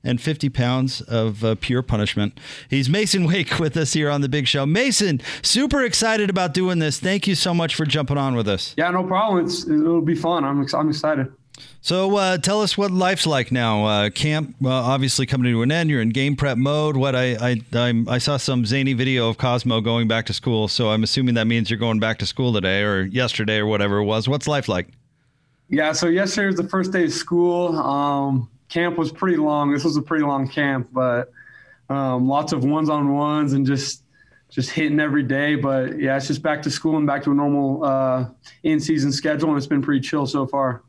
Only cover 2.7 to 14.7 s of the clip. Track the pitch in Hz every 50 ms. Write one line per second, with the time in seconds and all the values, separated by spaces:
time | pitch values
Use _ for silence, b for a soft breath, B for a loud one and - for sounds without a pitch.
2.7 | 135 139 131 123 160 208 214 - - 196 175 156 180 202 156 - - - 170 151
3.7 | - 170 156 - - 156 151 143 143 143 143 135 135 151 135 - - 143 139 147
4.7 | 160 214 262 277 220 - 208 185 147 127 B B B B B - - 226 285 277
5.7 | 285 285 254 233 - - 220 220 220 214 208 196 190 190 180 175 135 185 185 185
6.7 | 180 170 156 151 135 - - 185 196 202 - 196 185 - - 180 175 170 165 156
7.7 | - - 160 147 151 156 143 131 143 143 139 135 127 120 110 104 98 92 - -
8.7 | - - 160 180 180 185 185 185 185 190 220 220 196 175 156 - - - - 165
9.7 | 151 151 156 165 170 170 151 156 165 151 151 165 175 165 143 135 139 143 139 135
10.7 | - 139 151 156 147 151 - 151 156 139 131 131 - _ _ _ B B B B
11.7 | B B - - 170 185 190 190 202 202 190 185 185 170 - 180 202 214 214 185
12.7 | - - 202 202 185 185 185 185 196 - - 160 151 131 117 - 135 127 120 113
13.7 | 107 104 107 107 104 104 104 104 - - - 151 151 156 156 135 - - 135 131